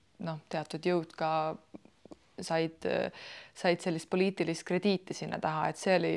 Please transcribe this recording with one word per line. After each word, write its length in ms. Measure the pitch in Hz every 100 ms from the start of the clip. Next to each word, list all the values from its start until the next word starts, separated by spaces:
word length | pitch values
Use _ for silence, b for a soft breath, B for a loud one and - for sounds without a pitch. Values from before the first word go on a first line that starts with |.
| _ -
noh, 200 | 170 160 -
teatud 360 | 160 151 160
jõud 300 | 180 180 165 -
ka 400 | 160 160 156 160 - - - _ - - _ -
said, 440 | 185 165 165 160 -
äh, 240 | - - B B B B
said 260 | - 185 170
sellist 300 | - 160 -
poliitilist 560 | 185 190 196 165 165 -
krediiti 480 | 180 202 185 -
sinna 240 | - 160 -
taha, 300 | 160 156 160
et 100 | 160
see 180 | - 185
oli 200 | 165